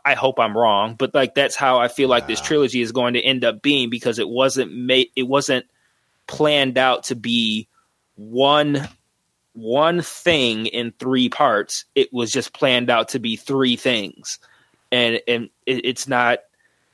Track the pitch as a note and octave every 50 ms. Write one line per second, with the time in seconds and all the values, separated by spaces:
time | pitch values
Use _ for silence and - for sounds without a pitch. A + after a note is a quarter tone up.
0 | - C#3+ C3+ G#2 A#2 C3+ C3 - A#2 A2 G#2 A2+ A#2+ A2+ G#2 G2+ G#2 A2 A2+ A2
1 | C3 B2+ - D3 C3 B2 - C#3+ C#3+ C3 - - C#3+ C3 B2+ B2 A#2+ A#2+ - -
2 | C#3 C3 B2 A#2+ A2+ A2+ A2+ G#2 - - D#3 D3 C#3+ B2 A#2+ B2 A#2+ A2 A#2 C3
3 | B2 A#2+ B2 B2 - B2+ C3+ B2+ A#2+ A#2 G#2+ G#2 - C#3+ D3 C#3 B2+ A#2 A#2+ A#2
4 | - B2 A2+ A2+ G#2+ F#2 A#2 A#2+ C3 C3+ B2+ C3+ B2+ E2+ E2 A#2+ B2 B2+ B2+ C3
5 | B2+ - _ C3 B2+ B2 C3+ C#3+ C#3 - C3+ B2+ - _ _ _ _ _ _ _
6 | _ _ _ _ _ - - - D3+ D3+ D3 C#3+ C#3 C3 B2 B2+ C3 C3 B2 -
7 | - - B2+ A#2 G#2+ A#2+ A#2 A#2 A2+ A2 G#2+ G#2+ A2 - _ _ _ _ _ _
8 | _ _ _ - G#2 A2 A2+ B2 C3+ C#3 D3 D3+ D3 D3 C#3+ C#3+ D3+ - - _
9 | _ _ _ _ _ _ _ _ _ _ _ A2+ A2+ A2 A#2+ C#3 D3+ E3 E3+ F3
10 | D#3+ - - - - F3+ E3 D3+ B2+ A#2+ A2 G#2+ A2 - - A#2+ A#2+ A#2 - -
11 | B2 B2+ C3 B2+ B2+ A#2+ - - D3 C3 A2 G2+ G2+ - - - - _ _ C#3
12 | C3 - - B2 A#2+ G#2+ - C3+ A#2 - - - D3+ C3+ B2+ B2 B2 B2 A#2+ A2+
13 | G#2+ - - C3 A2+ A#2 A2 G#2 - - C#3 C3+ C3 B2+ A#2+ A2+ - C3 B2 A2
14 | G2+ F2 - - - - - - _ _ _ _ _ _ _ _ _ _ - B2
15 | A#2+ A#2 A2+ A2+ - - A#2+ A#2 A#2 - _ _ _ - C3 B2 - A#2+ B2+ -
16 | - C3+ C3 B2 A#2+ A#2 B2 - - _ _ _ _ _ _ _ _ _